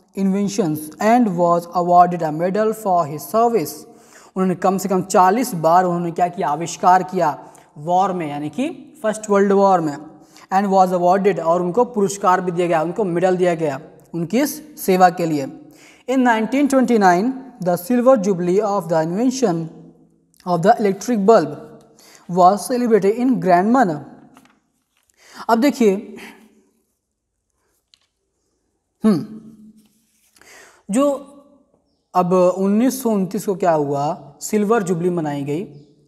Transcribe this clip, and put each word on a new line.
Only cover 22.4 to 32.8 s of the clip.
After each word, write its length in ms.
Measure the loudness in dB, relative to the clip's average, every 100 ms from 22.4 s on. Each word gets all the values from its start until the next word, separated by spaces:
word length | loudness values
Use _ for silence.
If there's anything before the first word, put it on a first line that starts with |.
| 4 4 -2
celebrated 520 | -4 0 2 2 0
in 100 | 0
grand 360 | 0 2 2 2
manner। 280 | 2 0 -2 -10 -20 -20 _ _ _ _ _ _ _ _ _ _ -10 0
अब 120 | 2
देखिए, 560 | 2 2 2 0 -4 -18 -20 -20 _ _ _ _ _ _ _ _ _ _ _ _ _ _ _ _ _ _ _ _ _ _ _ _ _ _
हम्म, 220 | 0 0 -2 -16 -20 -20 -20 -20 _ _ _ _ _ _ _ -20 -20 _ -6
जो 180 | 0 0 -2 -8 -20 _ _ _ _ _ _ _
अब 180 | -2 2
उन्नीस 720 | 4 2 2 0 0